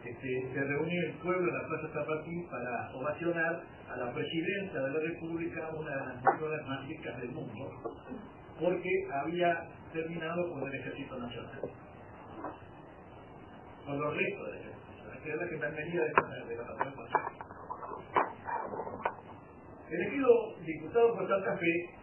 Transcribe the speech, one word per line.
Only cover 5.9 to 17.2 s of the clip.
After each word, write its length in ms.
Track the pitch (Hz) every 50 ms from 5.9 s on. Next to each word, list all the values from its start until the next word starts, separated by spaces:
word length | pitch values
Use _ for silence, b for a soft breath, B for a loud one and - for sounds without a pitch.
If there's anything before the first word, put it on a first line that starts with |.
de 140 | 139 139 135 131
las 160 | 123 123 -
personas 440 | - - 160 160 156 156 151 127 -
más 200 | 131 - 135 139
ricas 300 | 156 - - 160 - -
del 80 | - -
mundo, 420 | - - - - - - - 76 78 - - - - - - - - - - - - - - - - -
porque 480 | 156 175 180 170 170 180 190 190 - -
había 580 | 139 139 139 160 170 175 175 175 170 170 - - - - - - -
terminado 560 | 160 160 160 170 165 160 160 170 175 175 170
con 120 | 156 135 135 139
el 80 | 135
Ejército 420 | - - - - - 139 123 - 127
Nacional, 420 | 120 120 - - - - - - - - - - - - - - - - - - - - - - - - - - - - - - - - - - - - - - - - - - - - - - - - - - -
con 140 | 139 139 143
los 160 | 151 151 -
restos 320 | - - - 196 - - -
del 80 | -
Ejército 320 | - - - - - - -
Nacional, 340 | - - - 170 - -
que 80 | - 156
era 120 | 156 160
la 60 | 175 156
gendarmería 540 | 156 151 151 151 156 156 151 170 170 175
de 120 | 156 151 -
la, 320 | - - - - - -
de 100 | - -
la 80 | - 117
Patrón 300 | - - - - - 277
Constitucional. 500 | - - - - -